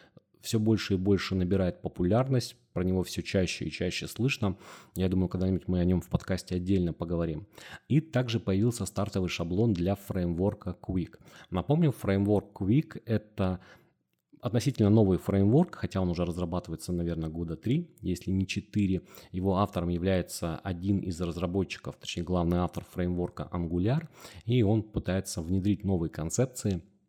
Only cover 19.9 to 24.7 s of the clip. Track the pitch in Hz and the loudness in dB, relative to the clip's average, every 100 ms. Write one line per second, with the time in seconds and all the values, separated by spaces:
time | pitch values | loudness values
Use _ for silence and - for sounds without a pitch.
19.9 | 87 92 92 87 - 85 80 98 87 98 | 0 2 0 0 -6 -6 -6 -6 -4 0
20.9 | 98 92 82 87 82 87 95 87 - - | 0 0 -4 -4 -2 -2 0 -2 -6 -12
21.9 | - - - 82 90 85 87 87 87 - | -12 -10 -8 -2 0 2 2 0 -4 -8
22.9 | 90 90 90 87 - 78 90 85 87 101 | -4 -2 -2 -4 -6 -6 -4 -2 0 2
23.9 | 151 165 - - 87 - 123 101 | 0 -2 -14 -20 -12 0 4 4